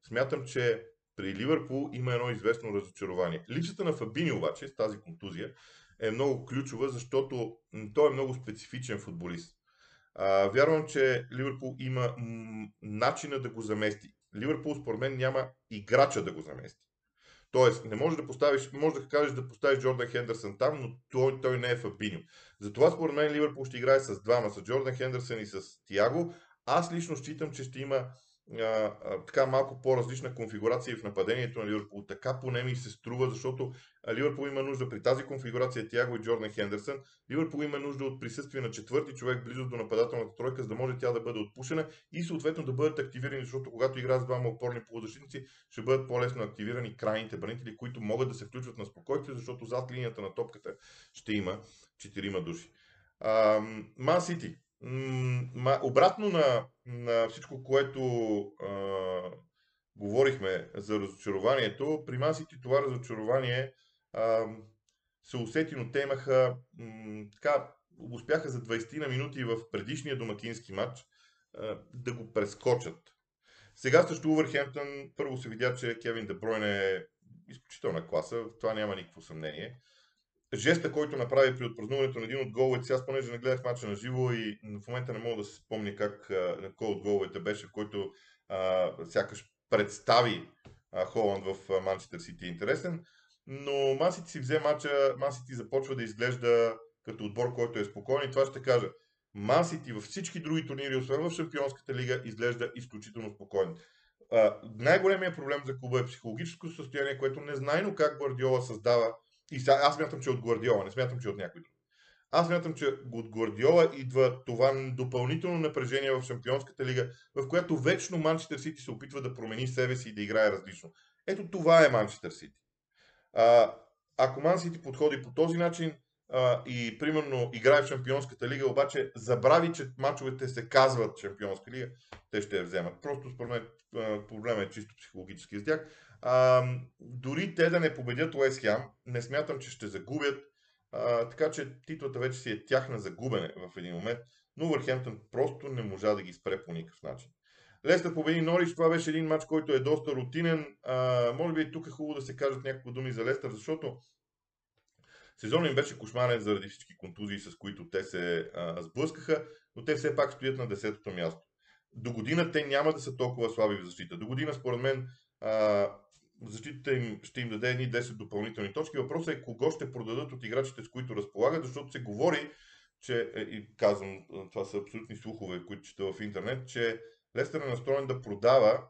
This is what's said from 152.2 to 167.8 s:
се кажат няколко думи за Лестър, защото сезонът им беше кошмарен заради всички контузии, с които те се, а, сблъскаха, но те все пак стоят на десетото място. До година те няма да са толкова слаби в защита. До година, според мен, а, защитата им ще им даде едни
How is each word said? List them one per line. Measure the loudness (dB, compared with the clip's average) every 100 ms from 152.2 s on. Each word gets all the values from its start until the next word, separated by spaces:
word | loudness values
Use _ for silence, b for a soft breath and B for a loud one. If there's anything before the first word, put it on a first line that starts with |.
| -8
се | -2
кажат | -2 0
няколко | -4 -8 -8
думи | -6 -4
за | -2 0
Лестър, | -2 -4
защото | -8 -6 -6 -6 -10 _ _ _ _ _ _ _ _ _ _ _ b b b
сезонът | 0 2 2
им | 2
беше | 0 -2
кошмарен | -6 0 2 2
заради | 2 0 -2
всички | -14 -20 -16
контузии, | -16 -10 -8 -8
с | -10 -14
които | -12 -12 -6
те | -4
се, | -4 -4 -2 -2 -4 -6
а, | -6 -6
сблъскаха, | -8 -4 -4 -4 -2 -2 -2 B B -6
но | -2
те | 0
все | 2 2
пак | 0
стоят | 0 -4 -2
на | -4
десетото | -4 -4 -6 -8
място. | -4 -4 -4 _ _ b b b -10
До | -8
година | -4 0 2 2
те | 0 2
няма | 2 4
да | 0
са | -4 -4
толкова | -2 0 0
слаби | 4 2 2
в | -6
защита. | -12 -12 -8
До | -6
година, | -4 -4
според | -4 -4 0
мен, | 0 0 -4 B B _
а, | -2 2 4 4 2 -2 _ _ _ _
защитата | -14 -12 -12 -6 0
им | 0 0 -6
ще | -10 -8
им | -6
даде | -2 0
едни | 0